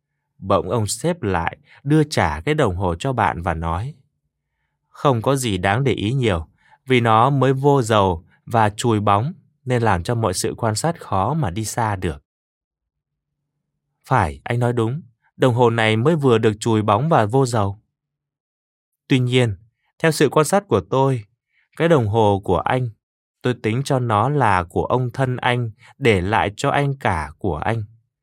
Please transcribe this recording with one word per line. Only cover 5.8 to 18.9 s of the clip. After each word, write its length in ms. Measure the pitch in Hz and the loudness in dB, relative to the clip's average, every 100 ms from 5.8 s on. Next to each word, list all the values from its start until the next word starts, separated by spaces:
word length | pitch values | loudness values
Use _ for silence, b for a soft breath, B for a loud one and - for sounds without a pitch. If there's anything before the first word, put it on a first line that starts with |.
để 80 | 135 | 0
ý 200 | - 101 | 0 -2
nhiều, 340 | 135 117 87 - b b b - | 0 0 0 -4 b b b 0
vì 140 | 127 | 2
nó 300 | 117 110 127 | 4 4 4
mới 220 | 143 131 | 2 2
vô 300 | 135 143 139 | 2 2 2
dầu 420 | 110 107 98 85 b b - | 4 4 4 0 b b -2
và 240 | 113 107 | 0 0
chùi 300 | 107 120 107 | 0 0 0
bóng, 320 | 104 101 139 - _ _ | 2 0 0 -8 _ _
nên 180 | 127 123 | -4 0
làm 200 | 113 90 | 0 0
cho 120 | 82 | -2
mọi 200 | 120 107 | -2 -2
sự 200 | 92 110 - | -2 -6 -4
quan 180 | 117 | -4
sát 260 | 107 160 170 | -2 -4 -6
khó 340 | - 98 101 | -6 -4 -2
mà 160 | 160 110 | -2 -4
đi 140 | 92 | -6
xa 320 | 107 - 110 98 | -8 -4 -4 -4
được." 260 | 90 71 _ _ _ _ _ _ _ _ _ _ _ _ _ _ _ _ _ _ | -6 -8 _ _ _ _ _ _ _ _ _ _ _ _ _ _ _ _ _ _
Phải, 360 | - 127 85 71 | -2 0 0 -4
anh 140 | - 120 | -6 -2
nói 140 | 123 | -2
đúng, 300 | 120 113 147 - _ _ - | 0 -2 -4 -12 _ _ -2
đồng 180 | 135 | 0
hồ 160 | 120 117 | 2 2
này 260 | 117 110 110 | 2 0 2
mới 200 | 135 170 | 2 2
vừa 220 | 139 113 | 2 4
được 140 | 113 107 | 2 0
chùi 220 | 117 110 | 0 0
bóng 260 | 107 104 156 | 2 0 2
và 160 | 151 | 2
vô 220 | 107 135 127 | 2 0 0
dầu. 300 | 117 98 101 _ _ _ _ _ _ _ _ _ _ _ | 0 -2 -4 _ _ _ _ _ _ _ _ _ _ _